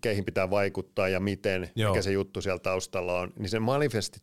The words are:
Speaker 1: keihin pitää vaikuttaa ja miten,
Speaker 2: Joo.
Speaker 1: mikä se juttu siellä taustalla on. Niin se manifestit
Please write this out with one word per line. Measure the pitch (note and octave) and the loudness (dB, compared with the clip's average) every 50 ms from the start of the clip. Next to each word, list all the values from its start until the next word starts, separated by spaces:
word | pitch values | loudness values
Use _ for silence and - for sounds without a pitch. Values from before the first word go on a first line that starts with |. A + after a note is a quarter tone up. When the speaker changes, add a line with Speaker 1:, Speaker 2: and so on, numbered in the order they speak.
Speaker 1:
keihin | - A#2 G#2 G2+ F#2+ | -2 0 0 0 -2
pitää | F2+ E2+ G2+ F#2+ F#2 | -2 0 0 0 2
vaikuttaa | G2 G2+ G2+ G2 G2 F#2+ F#2 - - - F#2+ F#2+ | 2 2 2 2 0 -4 -8 -6 -2 0 2 2
ja | F#2+ F2+ | 2 2
miten, | G2 G2+ G2 F#2+ - G#2 F#2+ F#2 F2+ F2 - | 2 0 -2 0 0 0 0 0 -2 -4 -2
Speaker 2:
Joo. | A#2 A2 G#2 | 0 2 2
Speaker 1:
mikä | G2 G#2+ | 2 2
se | F#2 G2 | 2 2
juttu | G2 G2 G2 F#2+ - F#2+ | 2 0 0 -2 -4 -6
siellä | F#2 G2 F#2 F2 | -2 -2 -2 -2
taustalla | - G2 F#2+ F#2 - - - F#2+ F2 F2+ F2+ F2+ | -2 -2 -2 -2 -2 -4 -4 -4 -2 0 -2 -2
on. | F2+ F2+ - - | -2 -4 -6 -6
Niin | G#2+ F#2+ | -6 -2
se | A2 A2+ | -2 0
manifestit | A2 A#2+ C3+ C#3+ D3+ C3+ A2+ A2 F#2 - - - | 0 2 2 2 0 0 0 -2 -4 -4 -8 -10